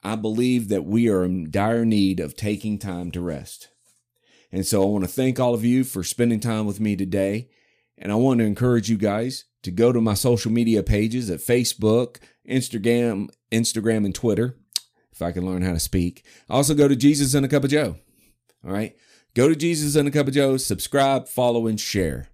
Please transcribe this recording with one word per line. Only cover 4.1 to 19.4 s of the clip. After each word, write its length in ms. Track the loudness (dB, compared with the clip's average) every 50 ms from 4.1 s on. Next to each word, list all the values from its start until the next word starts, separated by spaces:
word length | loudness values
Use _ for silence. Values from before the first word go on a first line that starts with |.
| _ _ _ _ _ _ _ _
And 160 | -6 -4 -4
so 160 | 0 0 2
I 40 | 2
want 180 | 2 2 0 -2
to 60 | -2
thank 320 | -2 0 0 0 0 2
all 120 | 0 0 0
of 120 | 0 2
you 180 | 2 2 2 0
for 220 | -2 -4 -8 -6
spending 340 | -6 -2 0 0 2 2 0
time 260 | -2 -2 -2 -2 -2
with 140 | -4 -4 -2
me 160 | -2 -2 0
today. 540 | -2 -2 -4 -2 0 0 0 -2 -4 -8 _ _ _ _ _ _ _ _ _ _ _
And 140 | -6 -2
I 40 | 0
want 240 | 2 2 4 4 2
to 60 | 2
encourage 440 | 0 0 0 0 2 2 2 2 0
you 80 | 0 0
guys 480 | 0 0 0 -2 -4 -6 -8 -10 -16 _ _ _ _
to 80 | -8
go 220 | 0 2 2 4 4
to 80 | 4
my 120 | 2 2 0
social 380 | 2 2 2 2 2 0 0
media 320 | 0 0 2 2 2 2 2
pages 460 | 2 2 2 2 0 -2 -4 -4 -4
at 100 | -6 -6
Facebook, 760 | 0 0 0 2 2 -2 -4 0 0 2 2 2 2 -2 _ -20 -20 _ _ _ _ -4
Instagram, 800 | -4 -2 -2 -2 -6 -2 0 2 2 2 2 0 -2 -4 -6 -8 _ _ _ _
Instagram, 540 | -2 -2 -2 0 -4 -2 0 0 0 0 0
and 100 | -2 -4
Twitter, 440 | -2 0 0 0 0 0 -4 -4 _ _ _ _ -12 _ _ _ _ _ _ _
if 80 | -6
I 100 | -6 -6
can 140 | -4 -4 -4
learn 160 | -4 -2 -2
how 100 | -2 -2
to 80 | -2 -2
speak. 460 | -4 -2 0 0 0 0 -4 -10 _ _ -20 -20 _ _
Also 240 | 0 0 0 2 4
go 160 | 4 4 4
to 80 | 4 6
Jesus 360 | 4 4 4 4 2 0 2
and 120 | 0 0
a 40 | 2
Cup 140 | 0 0 0
of 60 | 2
Joe. 260 | 0 0 0 -2 -6 -10 _ _ _ _ _ _ _ _ _ _ _ _ -10
All 80 | -6 -6
right. 240 | -4 -6 -6 -10 _ _ _ _ _ _ _ _
Go 120 | 2